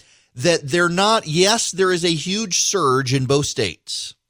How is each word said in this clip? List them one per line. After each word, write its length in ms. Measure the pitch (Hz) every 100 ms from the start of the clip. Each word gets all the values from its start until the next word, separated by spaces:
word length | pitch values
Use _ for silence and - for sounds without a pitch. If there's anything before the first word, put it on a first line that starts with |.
| _ _ _
that 340 | 123 151 160 139
they're 200 | 175 175
not, 400 | 175 208 220 156
yes, 420 | 156 190 226 -
there 220 | 175 185
is 120 | 180
a 80 | 175
huge 500 | 165 170 202 220 -
surge 520 | - 196 143 131 127
in 120 | 135 127
both 200 | 143 143
states. 720 | - 98 - - - - -